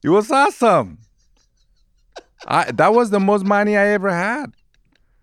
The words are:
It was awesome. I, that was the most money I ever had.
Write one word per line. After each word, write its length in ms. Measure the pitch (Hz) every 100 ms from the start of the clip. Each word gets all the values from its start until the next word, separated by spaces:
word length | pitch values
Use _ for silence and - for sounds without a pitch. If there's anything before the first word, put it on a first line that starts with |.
It 80 | 131
was 200 | 185 214
awesome. 680 | 269 285 - 233 180 107 76 _ _ _ _ _ _ _ _ _ _ _ - - _ -
I, 240 | 156 170
that 220 | 120 160
was 160 | 220 240
the 100 | 202
most 240 | 196 208
money 320 | 190 202 208 208
I 120 | 202
ever 220 | 208 190
had. 420 | 175 185 247 294 - _ _ _ _ _ _